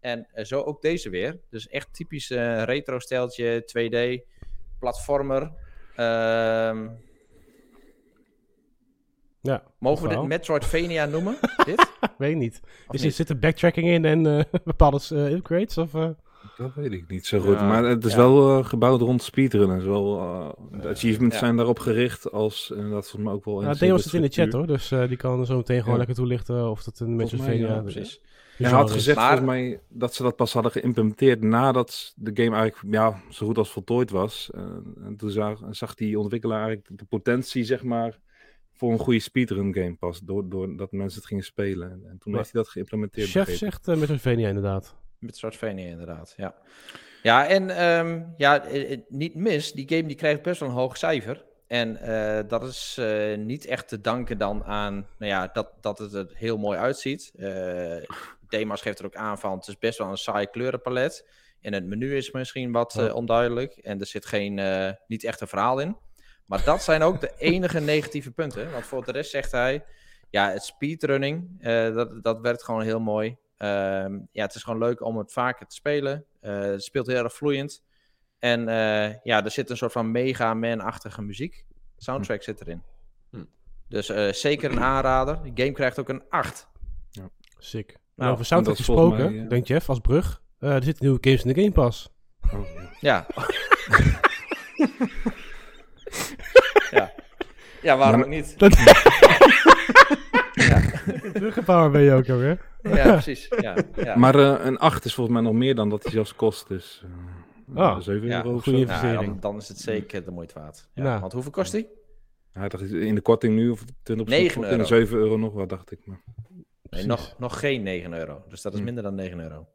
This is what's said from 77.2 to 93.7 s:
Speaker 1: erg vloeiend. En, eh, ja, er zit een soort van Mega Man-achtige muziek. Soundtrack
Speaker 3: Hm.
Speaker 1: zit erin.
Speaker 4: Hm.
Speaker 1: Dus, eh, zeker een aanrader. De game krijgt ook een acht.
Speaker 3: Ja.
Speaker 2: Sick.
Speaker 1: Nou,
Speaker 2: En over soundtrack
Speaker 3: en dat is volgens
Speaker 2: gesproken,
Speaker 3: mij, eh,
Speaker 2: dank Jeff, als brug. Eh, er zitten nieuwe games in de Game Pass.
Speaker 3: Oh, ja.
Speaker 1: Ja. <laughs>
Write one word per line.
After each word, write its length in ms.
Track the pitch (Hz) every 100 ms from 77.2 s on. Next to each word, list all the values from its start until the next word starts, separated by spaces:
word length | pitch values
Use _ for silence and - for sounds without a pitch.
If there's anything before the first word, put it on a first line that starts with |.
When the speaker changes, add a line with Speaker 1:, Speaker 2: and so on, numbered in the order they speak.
Speaker 1:
erg 100 | 117
vloeiend. 480 | - 147 139 139 - _ _ _ _ _ _
En, 300 | 123 120 113
eh, 460 | 113 110 107 107 107
ja, 220 | 117 107
er 60 | 104
zit 200 | - 127
een 60 | 120
soort 160 | 117
van 180 | 120 113
Mega 440 | 117 131 123 117
Man-achtige 680 | 113 117 117 101 - 110 -
muziek. 420 | 104 101 156 - - - - -
Soundtrack 420 | - 135 196 107
Speaker 3:
Hm. 60 |
Speaker 1:
zit 160 | - 104
erin. 220 | - 85 - - - _ _
Speaker 4:
Hm. 140 | 117 82 _ - - -
Speaker 1:
Dus, 200 | 107 101
eh, 200 | 104 101
zeker 380 | 98 143 147 147
een 100 | 127
aanrader. 600 | 127 135 131 131 135 156
De 80 | 147 120
game 100 | 131
krijgt 260 | 139 131 123
ook 80 | 131
een 140 | 131 -
acht. 400 | 175 - - - - - - -
Speaker 3:
Ja. 200 | - 92 _ _ _
Speaker 2:
Sick. 280 | - 113 104 - _
Speaker 1:
Nou, 140 | - 127
Speaker 2:
En 60 |
over 100 | 120 120
soundtrack 120 | 170
Speaker 3:
en 60 |
dat 140 | 110 104
is 40 | -
volgens 120 | 117 165
Speaker 2:
gesproken, 260 | 107 151
Speaker 3:
mij, 100 | 110
eh, 60 | 113
Speaker 2:
dank 160 | 120 123
Jeff, 220 | 127 -
als 100 | 127
brug. 440 | - 139 - - _ _
Eh, 160 | 135
er 80 | 139
zitten 220 | 131 160
nieuwe 140 | 135 127
games 240 | 131 131
in 80 | 127
de 80 | 135
Game 120 | 208
Pass. 400 | 175 123 - - _ _ _ -
Speaker 3:
Oh, 140 | 101 98 - - -
ja. 260 | 147 104 -
Speaker 1:
Ja. 0 | -
<laughs> 960 | - - -